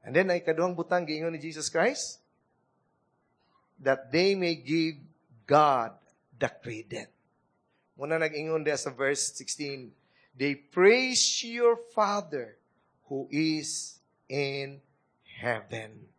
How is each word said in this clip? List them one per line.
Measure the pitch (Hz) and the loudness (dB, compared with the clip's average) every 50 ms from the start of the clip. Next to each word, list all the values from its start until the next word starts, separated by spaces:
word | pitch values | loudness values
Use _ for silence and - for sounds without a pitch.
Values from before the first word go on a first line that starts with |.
| _ | _
And | - | 2
then, | 123 160 190 190 175 | 2 2 4 4 2
ay | 175 - | 0 0
kaduhang | - 160 156 170 180 180 | 0 0 0 0 -2 -2
butang | 165 170 - 185 180 175 | -4 -2 0 0 -2 0
giingon | 151 156 151 160 170 165 | -2 -6 -4 -4 -4 -6
ni | 151 | -6
Jesus | 139 165 156 156 151 - | -10 -10 -10 -8 -8 -2
Christ, | - 165 175 233 285 - - - - - _ _ _ _ _ _ _ _ _ _ _ _ _ _ _ _ _ _ _ _ _ _ _ _ _ _ _ _ _ _ _ _ | 0 2 2 2 2 -2 -8 -10 -12 -16 _ _ _ _ _ _ _ _ _ _ _ _ _ _ _ _ _ _ _ _ _ _ _ _ _ _ _ _ _ _ _ _
"That | 131 135 135 135 135 123 | 2 2 2 2 0 -2
they | 127 165 180 196 196 | 2 2 4 4 2
may | 190 180 170 165 147 | 2 0 -2 -2 -2
give | 127 127 156 165 160 160 160 143 - - _ _ _ _ - 117 _ | -4 -2 0 0 0 0 -4 -8 -18 -20 _ _ _ _ -20 -20 _
God | - 139 147 151 147 135 127 113 113 - _ _ _ _ _ _ _ _ | 4 6 6 6 6 4 2 0 -4 -8 _ _ _ _ _ _ _ _
the | - 139 120 | -4 -4 -4
credit." | - - - 123 113 107 - - 120 110 - - _ _ _ _ _ _ _ _ _ _ _ _ _ _ _ _ _ | -4 -8 -14 -12 -12 -12 -12 -12 -12 -12 -12 -14 _ _ _ _ _ _ _ _ _ _ _ _ _ _ _ _ _
Muna | - 135 147 160 160 | -10 -4 -2 0 0
nag-ingon | 160 156 156 147 151 160 160 160 151 | 0 -2 -2 -4 -4 -2 -2 0 0
diya | 151 147 | 0 -2
sa | 131 - 147 | 0 -2 -6
verse | 131 117 135 135 143 139 - - - - | -4 -2 0 0 0 0 -2 -6 -6 -10
sixteen, | 131 - - - 151 143 139 135 127 110 - _ _ _ _ _ _ _ _ | -10 -10 -8 -8 -6 -8 -8 -10 -12 -16 -20 _ _ _ _ _ _ _ _
"They | 127 135 143 143 139 | -2 -2 -2 -2 -4
praise | - _ - 180 180 202 226 254 262 254 254 - - - - - - | -8 _ 2 6 8 8 8 8 4 0 0 0 0 0 0 -2 -6
your | 233 233 240 240 233 233 226 - - - | -6 -4 2 2 2 2 2 -4 -8 -2
Father | 220 214 196 202 208 190 160 151 139 120 110 - _ _ _ _ _ _ _ _ _ _ | 0 0 0 0 -4 -4 -6 -8 -8 -8 -8 -14 _ _ _ _ _ _ _ _ _ _
who | _ 139 135 139 - | _ -8 -8 -8 -4
is | 143 147 160 160 156 156 147 - - - - - - _ _ _ _ _ _ | -2 0 0 0 0 -2 -4 -6 -8 -8 -10 -12 -16 _ _ _ _ _ _
in | _ 131 143 143 139 139 139 139 139 139 139 _ _ _ _ _ _ _ _ _ - - - | _ -4 -4 -2 -2 -4 -6 -8 -10 -12 -18 _ _ _ _ _ _ _ _ _ -20 -18 -6
heaven." | - 120 120 110 - - 117 113 110 107 110 104 107 - _ | -2 -2 -2 -2 -4 -10 -12 -12 -12 -12 -18 -20 -20 -20 _